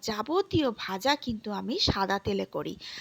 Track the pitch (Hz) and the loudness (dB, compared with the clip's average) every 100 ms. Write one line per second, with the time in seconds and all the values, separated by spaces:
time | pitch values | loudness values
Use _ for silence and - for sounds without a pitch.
0 | - 208 220 349 403 339 269 220 - 190 | -4 -4 0 0 2 2 2 0 -4 0
1 | 254 294 - 214 214 196 190 339 - 208 | 2 2 0 -6 -4 -4 -2 2 2 4
2 | 190 196 - 196 190 180 151 190 - - | 2 2 0 -2 -2 -4 -6 -8 -12 -14